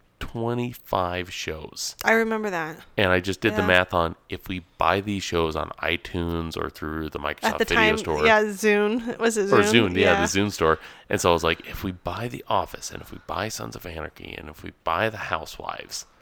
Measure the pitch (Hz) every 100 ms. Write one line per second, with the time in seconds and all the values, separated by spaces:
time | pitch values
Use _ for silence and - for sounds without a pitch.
0 | _ _ - 120 113 120 120 123 - 98
1 | 90 90 90 - - 78 - - - -
2 | - 226 226 220 214 175 160 160 - -
3 | 95 90 92 92 113 104 92 90 92 90
4 | 82 85 _ 85 - 92 85 _ 82 95
5 | 101 101 - 85 82 78 78 - 80 85
6 | - 90 85 85 82 - 78 - 78 78
7 | 78 76 71 78 220 - - - 220 220
8 | 185 156 226 220 214 196 220 208 208 240
9 | 233 - 226 220 196 123 104 117 104 90
10 | 95 98 104 95 104 - 80 80 - -
11 | - 104 95 85 82 85 - - 98 90
12 | - 92 120 123 - 104 82 - - -
13 | - - - 82 107 - 113 113 90 80
14 | 78 - - - 78 76 85 - - 82
15 | 110 107 - 82 76 - 87 - - -
16 | - _